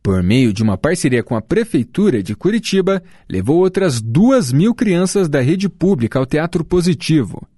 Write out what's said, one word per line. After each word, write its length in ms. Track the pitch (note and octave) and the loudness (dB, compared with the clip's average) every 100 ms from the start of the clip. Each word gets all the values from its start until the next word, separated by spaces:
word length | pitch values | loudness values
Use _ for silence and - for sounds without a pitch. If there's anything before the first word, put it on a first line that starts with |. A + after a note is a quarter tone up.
por 200 | G2+ F#2 | 0 0
meio 300 | F2+ B2 B2 | 2 2 2
de 100 | G2 | 2
uma 160 | A2 F#2 | -2 0
parceria 460 | D3 F3+ C#3+ B2 | -2 -2 0 -2
com 100 | - | -2
a 80 | A2+ | -6
Prefeitura 800 | - F#3 A3+ D3 A#2 - G#3 A#2+ | -2 -2 0 -2 -2 0 0 0
de 140 | F#2+ G#2+ | -4 -4
Curitiba, 680 | F3+ A3 - F#3+ F#3 G3 - - - | -2 -2 -2 0 0 -2 -6 -20 -8
levou 300 | F#2+ G2 E3 | -4 0 2
outras 420 | F#3 F#3 F#3+ A#2+ | 2 0 -2 -2
duas 500 | A2 A#2+ A#3 C4+ C#3 | -2 2 4 4 2
mil 240 | C3+ G#3 A#3 | 2 2 0
crianças 540 | G#3+ F3 F#3 G3+ F3 | 0 0 0 0 0
da 100 | C#3+ | 0
rede 300 | B2+ F#3 G3 | 0 0 -4
pública 500 | - F#3 F3 A2+ C3 | -2 0 0 -2 -2
ao 60 | C3 | -2
Teatro 400 | D3+ E3 F3 D#3 | -2 -2 -4 -2
Positivo. 840 | F3+ F3 C3+ - D#3+ G2 E2 - | 0 0 -2 0 0 0 -8 -16